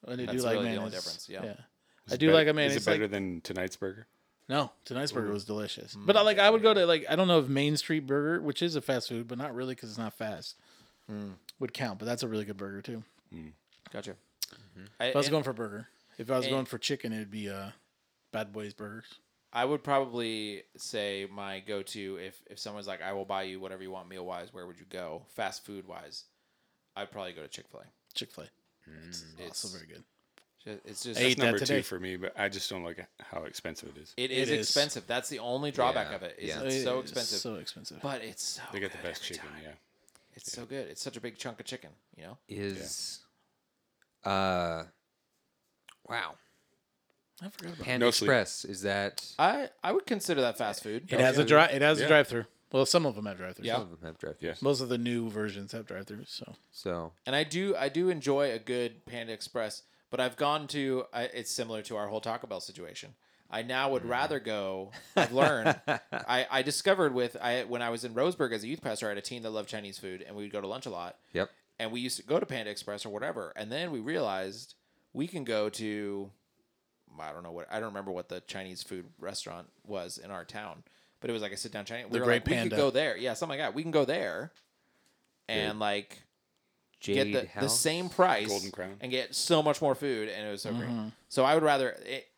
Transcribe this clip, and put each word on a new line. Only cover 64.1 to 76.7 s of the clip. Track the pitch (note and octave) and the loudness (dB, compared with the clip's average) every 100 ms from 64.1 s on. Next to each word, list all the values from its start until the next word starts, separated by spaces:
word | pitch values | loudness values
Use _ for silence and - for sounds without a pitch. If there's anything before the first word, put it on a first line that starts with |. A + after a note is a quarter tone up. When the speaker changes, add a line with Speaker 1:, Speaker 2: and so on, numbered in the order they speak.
Speaker 2:
rather | B2 D3+ C#3+ | 0 0 0
go, | A2+ G#2+ F#2+ F#2+ G2 - - G3+ | -2 -2 -2 -4 -8 -14 -2 2
I've | B2+ | 4
learned, | B2+ D3 C3 A2+ - | 4 4 4 2 0
Speaker 4:
<laughs> | - | 0
Speaker 2:
I, | B2 - - - B2+ - | -4 -4 -6 0 0 2
I | C3+ | 0
discovered | C3+ - G3 F#3+ D3+ | 0 0 4 4 4
with, | B2 A#2+ B2 | 4 0 0
I, | A#2+ B2 | 0 0
when | A2 A#2+ | -2 -2
I | A#2 | -2
was | A#2 | -4
in | A#2+ A2+ | -2 0
Roseburg | E3 E3 C3 | 2 2 0
as | A2 | -2
a | A2+ | -4
youth | D#3+ | -6
pastor, | B2+ G#2+ G#2+ | -4 -2 -2
I | |
had | G2+ | -4
a | |
team | - B2 | -6 -8
that | A2 | -6
loved | A2 G#2 | -6 -6
Chinese | A2 G2+ F#2+ | -8 -8 -10
food, | F#2+ F#2 | -10 -10
and | F2 G#2 | -10 -10
we | |
would | G#2 | -6
go | G#2 | -6
to | G2 | -6
lunch | B2 C3 | -6 -6
a | |
lot. | F2 F2 - _ | -8 -8 -12 _
Speaker 4:
Yep. | F2 G2+ - _ - | -2 -2 -4 _ -6
Speaker 2:
And | A2+ | -4
we | A#2+ | -2
used | B2+ - | -4 -4
to | |
go | - D#3+ | 0 0
to | - | 0
Panda | B2 G#2 | -4 -4
Express | G#2 - G#2 A2 | -6 -8 -8 -8
or | |
whatever, | G#2 C#3+ A#2 E2+ - | -6 -4 -6 -8 -8
and | G#2+ | -6
then | C#3+ F3 | -6 -4
we | C3 | -6
realized | B2 E3+ A2 F#2+ F#2+ A2 - - _ _ _ | -4 0 0 0 -4 -8 -16 -20 _ _ _
we | - E3+ | -6 -4
can | F3+ A#2 | -4 0
go | A2 G#2+ | 0 0
to, | - A2 G#2 G2+ G2+ G2+ - _ _ _ | -2 -4 -4 -4 -4 -8 -14 _ _ _